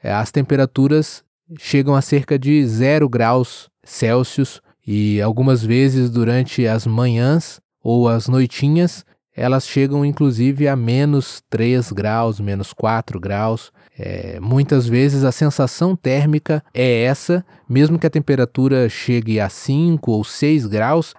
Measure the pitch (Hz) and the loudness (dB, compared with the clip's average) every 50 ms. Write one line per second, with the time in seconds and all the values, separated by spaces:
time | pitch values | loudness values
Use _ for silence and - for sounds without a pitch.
0 | - - 101 104 110 - - 147 139 - 147 135 135 120 - 135 135 139 151 156 | -6 -4 -2 -2 -2 -2 -2 -2 0 0 2 2 0 0 2 2 2 4 4 2
1 | 151 - - - _ _ _ _ _ - 165 - - - - 139 135 143 139 139 | 0 -2 -6 -18 _ _ _ _ _ -20 -20 -16 -8 -2 0 2 2 2 2 0
2 | - - 147 143 135 - 147 139 131 143 151 151 139 117 110 110 127 135 151 156 | 2 0 0 0 0 0 -2 -2 0 2 2 2 2 2 0 0 2 2 2 2
3 | 151 127 117 117 113 113 120 127 123 - - - - _ _ _ _ - - - | 2 2 0 0 2 2 2 2 0 -2 -6 -16 -20 _ _ _ _ -14 -8 -4
4 | 123 113 117 127 127 - - - 135 - - - _ _ _ _ - - 104 104 | -2 0 2 2 0 -2 -2 -2 -4 -4 -4 -14 _ _ _ _ -8 -4 -2 0
5 | 104 104 104 104 104 110 110 120 127 135 131 120 110 107 117 127 135 135 131 131 | 0 0 0 0 0 0 0 0 2 2 2 2 2 0 2 2 2 2 2 2
6 | 127 120 117 123 113 113 120 127 131 131 - - 123 113 110 110 101 117 110 117 | 0 0 0 0 0 0 0 0 -2 -2 -2 -2 0 0 0 0 -2 -2 0 0
7 | 123 123 117 113 123 131 151 170 - - - - _ _ _ _ - 113 117 123 | 0 0 0 2 2 2 2 0 -2 -4 -12 -20 _ _ _ _ -4 0 2 2
8 | 120 117 117 113 110 - 127 131 131 123 - - 139 143 156 170 175 170 - - | 2 2 2 0 0 0 0 2 0 0 -2 -2 0 2 2 2 2 0 -2 -6
9 | - _ _ _ _ _ - - 120 127 131 131 - - - 139 139 135 139 143 | -20 _ _ _ _ _ -10 -4 -2 -2 0 -2 -2 -2 -2 0 0 0 0 0
10 | 143 147 143 - 151 139 120 110 120 135 139 135 147 143 139 127 117 117 123 135 | 0 0 0 2 2 2 2 2 2 0 2 2 0 0 0 0 0 0 0 2
11 | 143 147 143 139 127 - - - - - - 113 117 120 127 127 113 - 104 101 | 2 2 2 0 0 -4 -8 -16 -12 -6 -4 0 0 2 2 0 0 -2 -4 -4
12 | 101 107 110 113 117 113 107 98 104 98 98 98 95 - - - - 110 113 113 | -4 -2 0 0 0 -2 -2 -4 -4 -4 -4 -4 -6 -8 -8 -4 -2 -2 -2 -2
13 | - - - 90 85 95 98 101 110 113 113 110 - - _ _ _ _ _ - | -4 -6 -8 -8 -8 -6 -4 -4 -2 -2 -4 -4 -8 -12 _ _ _ _ _ -14
14 | 95 95 95 90 87 90 87 87 90 110 127 139 139 139 147 135 120 117 117 123 | -12 -10 -10 -10 -10 -12 -12 -8 -4 0 0 2 2 2 2 0 2 2 2 2
15 | 135 143 139 135 135 131 120 - 156 147 - - 180 - - - 165 185 190 - | 2 2 2 2 0 0 0 0 0 0 0 0 -2 -2 -2 -2 -2 -2 -2 -2
16 | - 135 131 143 147 151 151 151 - - 160 147 - _ - 123 127 127 120 113 | -2 -2 0 0 2 2 0 0 0 -2 -4 -4 -4 _ -4 -2 0 2 2 2
17 | 117 127 139 - - - 175 180 180 _ - _ _ - 120 135 151 151 170 160 | 2 0 -2 -2 -2 -2 -2 -2 -2 _ -14 _ _ -2 2 2 4 4 2 2
18 | - 151 - 160 143 - 139 127 123 117 - 131 131 135 135 127 123 110 - - | 0 0 0 0 0 0 0 0 0 -2 0 0 0 2 2 2 0 0 -2 -4
19 | - - 123 120 110 113 110 107 104 98 - - - - 135 147 165 175 165 156 | -4 -2 -2 0 0 0 -2 -2 -2 -4 -6 -8 -6 -2 0 0 2 2 0 0
20 | - 123 110 107 104 - - - 147 147 156 151 117 104 101 107 110 127 151 165 | 0 0 0 0 -2 -4 -4 -2 0 2 2 2 0 0 -2 -2 0 2 0 0
21 | 160 - - | 0 -2 -8